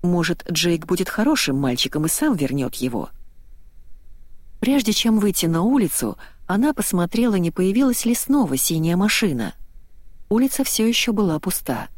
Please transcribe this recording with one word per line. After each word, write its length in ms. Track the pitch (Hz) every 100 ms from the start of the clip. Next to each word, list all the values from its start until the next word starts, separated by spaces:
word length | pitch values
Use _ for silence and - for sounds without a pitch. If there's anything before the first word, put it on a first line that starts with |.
Может, 420 | 175 175 165 170 -
Джейк 360 | 170 175 165 -
будет 220 | 185 185
хорошим 500 | - 233 302 - 135
мальчиком 480 | 139 123 135 151 156
и 20 |
сам 260 | - 302
вернет 400 | 196 139 139 127 -
его. 340 | 123 117 - - - - - - - - - - - - - - - -
Прежде 320 | 226 277 220
чем 260 | 214 233 220
выйти 280 | 202 180 165
на 160 | 165
улицу, 560 | 196 269 180 - 107 - - - -
она 260 | 190 285
посмотрела, 640 | 285 208 185 170 226 240 196
не 140 | 170
появилась 540 | - 185 208 269 240
ли 100 | 226
снова 420 | 233 - 285 190 135
синяя 400 | - 160 160 175
машина. 580 | 208 - 208 127 107 - - - - - - - -
Улица 360 | 214 262 -
все 220 | 269 - 220
еще 260 | 233 -
была 260 | 214 196 156
пуста. 500 | - - - 127 -